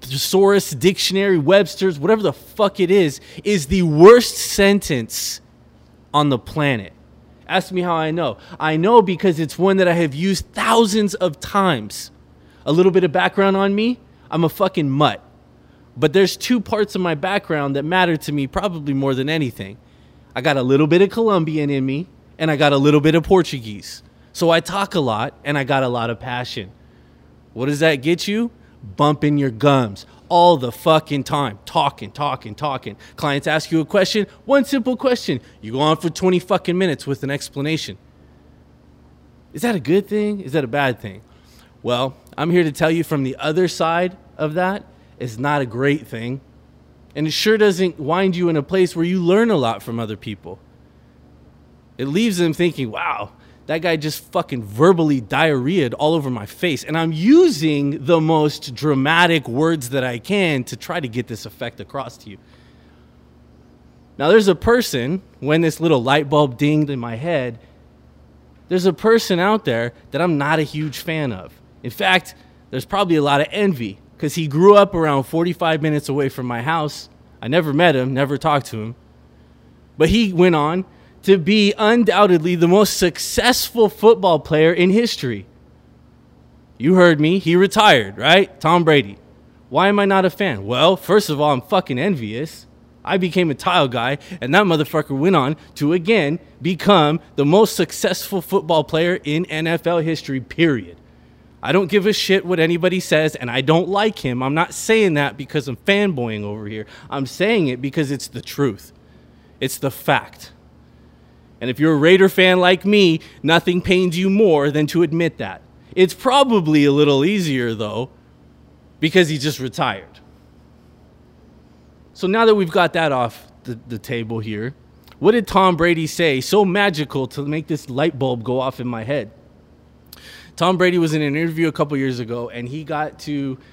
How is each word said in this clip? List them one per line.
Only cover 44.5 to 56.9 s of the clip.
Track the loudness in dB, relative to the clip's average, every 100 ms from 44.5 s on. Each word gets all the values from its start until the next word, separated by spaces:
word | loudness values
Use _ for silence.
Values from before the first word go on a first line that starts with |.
that, | -2 -2 -4 -12 _ _ -12
it's | -12 -6
not | -2 -2
a | -4
great | -2 0 0 -6
thing. | -10 -8 -10 _ -20 _ _ _ _ -16
And | -6 -4
it |
sure | -2 0 4
doesn't | 2 2 -2 -2
wind | -4 0 0 0
you | 0
in | 0
a |
place | -2 0 0 0
where |
you | -2 0
learn | 2 2 4
a | 2
lot | 0 -4
from | -8 -8
other | -8 -10
people. | -12 -12 -14 -20 _ _ _ _ _ _ _ _ -20 _ _ _ _ -10
It | -6
leaves | -2 -2 0
them | -2
thinking, | 0 -2 -2 -8
"Wow, | -6 -6 -6 -10 _ -20 _ -8
that | -4
guy | -2 -2
just | -4 -8 -6
fucking | -6 -4 -8
verbally | -8 2 2 4 0 -2
diarrheaed | -2 0 0 0 0 0 -2 0
all | 0
over | 0 -4
my | -8 -10
face." | -6 -4 -4
And | -4